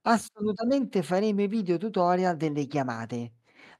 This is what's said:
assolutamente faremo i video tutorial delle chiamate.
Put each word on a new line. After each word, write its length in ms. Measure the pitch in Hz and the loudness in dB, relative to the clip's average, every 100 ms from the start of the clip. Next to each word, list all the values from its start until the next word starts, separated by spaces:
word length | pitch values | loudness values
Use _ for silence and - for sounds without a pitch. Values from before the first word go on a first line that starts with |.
assolutamente 1000 | 214 226 - - 208 196 233 277 233 196 | 0 0 0 -6 -4 -2 0 0 0 -2
faremo 380 | 160 185 220 202 | 0 2 2 2
i 60 | 202 | 0
video 300 | 226 180 170 | 0 0 0
tutorial 600 | 214 196 175 180 185 160 | 0 2 2 4 2 0
delle 280 | 156 147 139 | 0 -2 -2
chiamate. 680 | 147 127 113 113 120 117 - _ _ - | -2 -2 -4 -6 -6 -8 -12 _ _ -20